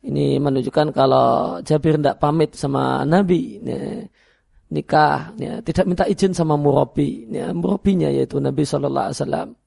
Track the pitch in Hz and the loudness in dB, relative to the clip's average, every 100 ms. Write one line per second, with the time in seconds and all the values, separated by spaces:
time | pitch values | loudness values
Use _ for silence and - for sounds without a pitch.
0 | - 139 143 139 143 135 123 - 151 139 | -4 -2 0 0 0 0 -2 0 0 2
1 | 135 131 127 120 - - - 156 156 156 | 4 4 4 2 0 -6 0 0 2 2
2 | 143 - 147 156 151 - 143 139 135 131 | 2 0 0 2 0 -2 -4 0 0 0
3 | 139 170 196 175 - - - 123 - - | 2 2 4 2 0 -8 -8 -8 -8 -10
4 | - _ _ _ _ _ _ 151 - 151 | -14 _ _ _ _ _ _ -8 0 4
5 | 151 143 151 - 156 - - 165 185 175 | 4 2 -4 -12 -10 -10 -4 0 0 2
6 | 190 202 196 175 160 147 143 135 135 - | 0 2 0 2 0 2 2 2 2 0
7 | 143 - - 147 139 170 170 202 - 185 | -2 -4 -8 -8 -6 -4 -2 0 2 2
8 | 151 139 131 143 139 135 147 143 139 135 | 2 0 -2 -2 -2 -2 -2 -2 -2 -2
9 | - 147 139 151 185 240 | -4 -4 -4 -4 -6 -14